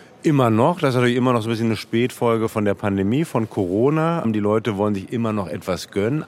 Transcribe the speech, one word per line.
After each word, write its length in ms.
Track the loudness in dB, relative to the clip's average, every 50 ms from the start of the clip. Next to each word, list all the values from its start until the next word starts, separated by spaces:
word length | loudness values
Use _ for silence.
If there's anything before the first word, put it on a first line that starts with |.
| -20 -20 -20 -4 0
Immer 260 | 2 4 4 4 4
noch. 320 | 4 4 4 2 2 2
Das 80 | 0 0
ist 60 | 2
natürlich 240 | 2 2 2 2 2
immer 160 | 2 2 2
noch 80 | 0 0
so 80 | -2
ein 20 | -2
bisschen 140 | -2 0
eine 100 | -2 -2
Spätfolge 720 | -2 -4 -2 0 0 0 0 -2 -2 0 0 2 2 0 -2
von 160 | 0 0 0
der 80 | 0 0
Pandemie, 540 | 0 -2 -2 0 0 0 0 0 0 -2
von 240 | -2 -2 -4 -4 -2
Corona. 720 | -2 -2 -2 0 0 2 2 2 2 2 0 0 -2 -2 -2
Die 140 | -2 -2 0
Leute 380 | 0 0 0 0 0 -2 -2 0
wollen 160 | 0 0 0
sich 180 | -2 -6 -6 -6
immer 220 | -4 -2 -2 -2
noch 140 | -4 -4 -6
etwas 420 | -8 -8 -6 -6 -6 -6 -6 -6
gönnen. 340 | -4 -2 -2 0 -2 -4 -4